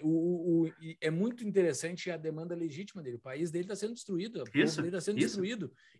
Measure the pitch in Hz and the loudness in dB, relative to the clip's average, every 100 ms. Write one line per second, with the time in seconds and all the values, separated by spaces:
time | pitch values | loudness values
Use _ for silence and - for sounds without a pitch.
0 | 156 160 175 175 175 165 160 - 160 160 | 2 4 2 2 4 4 4 -2 -12 -2
1 | 156 160 220 240 214 202 175 131 165 180 | 0 2 0 0 2 4 4 4 -2 -4
2 | 180 165 156 156 170 170 165 143 208 190 | -6 -4 -4 -4 -4 -4 -4 -4 -10 -10
3 | 135 120 135 135 170 165 185 202 214 233 | -10 -10 -8 -4 -2 -2 -4 -4 -4 -6
4 | - 175 214 208 117 - 220 - 165 185 | -4 -4 -2 -6 0 4 4 2 -2 -2
5 | 180 208 - 202 185 240 139 - _ _ | -2 2 2 2 -2 -2 -6 -10 _ _